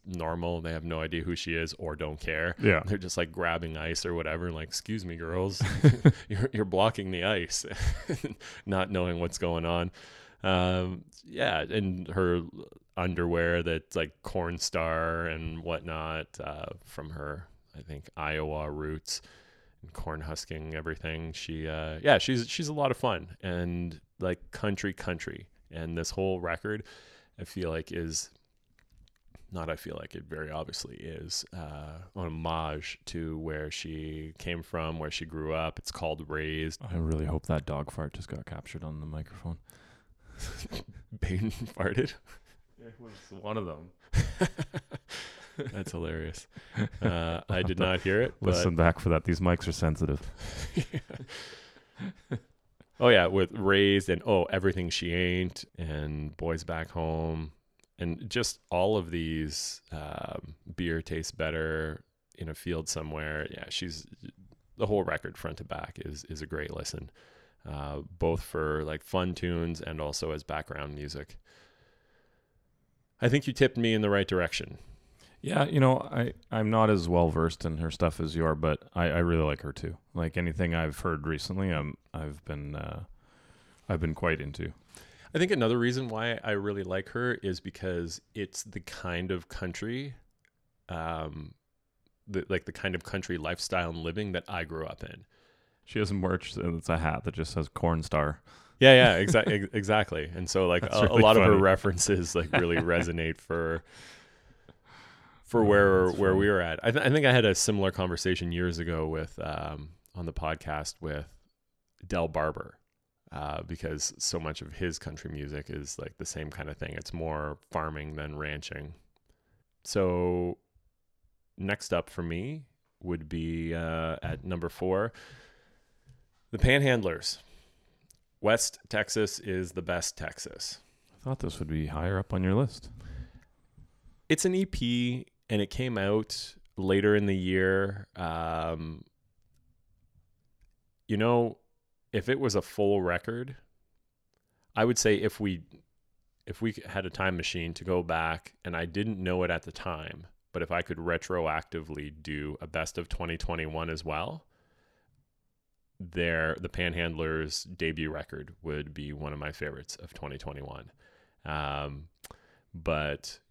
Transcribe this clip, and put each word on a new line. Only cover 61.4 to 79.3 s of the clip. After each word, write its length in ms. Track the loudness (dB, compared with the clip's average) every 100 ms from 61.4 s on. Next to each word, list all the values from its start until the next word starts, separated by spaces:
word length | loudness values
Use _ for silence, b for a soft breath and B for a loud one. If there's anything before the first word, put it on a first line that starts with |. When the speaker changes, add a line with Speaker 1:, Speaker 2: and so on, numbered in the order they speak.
| -4 -2 -2 -2 -4 -8 -14 _ _ -12
Speaker 1:
In 100 | -10
a 60 |
Field 340 | -8 -4 -4 -4
Somewhere. 600 | -6 -6 -6 -4 -4 -6
Yeah, 140 | -8 -8
she's, 380 | -6 -6 -8 -14 -16 -18 -18 -20 -20 _ -2
the 80 | 2
whole 160 | 2
record 320 | 2 -2 -4 -8
front 220 | -8 -8
to 60 |
back 340 | -8 -8 -8 -10 -10
is, 180 | -10 -10
is 100 | -10
a 60 | -6
great 280 | -6 -6
listen, 360 | -6 -8 -8 -10 b b b b b -12
uh, 280 | -8 -6 -8 -10 0
both 220 | 2 2
for, 400 | -2 -2 0 0
like, 180 | -2 -6
fun 300 | -2 0 0
tunes 480 | 0 -2 0 -2 -4
and 180 | -6 -4
also 300 | -4 -2 -4
as 120 | -4
background 520 | -6 -6 -6 -8 -8
music. 420 | -8 -10 -10 -12 -16 b b b b b b b b b b b _ _ _ _ _ _ _
I 80 | 4
think 180 | 4 2
you 60 |
tipped 240 | 4 4 6
me 160 | 2
in 80 | 4
the 100 | 4
right 160 | 4 4
direction. 500 | 2 2 -2 -8 -12 -18 b b b b b
Speaker 2:
Yeah, 240 | -2 0 2
you 120 | 4
know, 180 | 6 4
I, 320 | 0 -2 -4 -6 -6
I'm 200 | -2 2
not 200 | 6 8
as 180 | 6 6
well 200 | 6 6
versed 360 | 4 2 0
in 120 | -4 -2
her 140 | -4
stuff 280 | 0 0 0
as 140 | -2
you 100 | 0
are, 100 | 2 2
but 260 | 0 0 -2
I, 100 | 0 2
I 80 | 2
really 260 | 4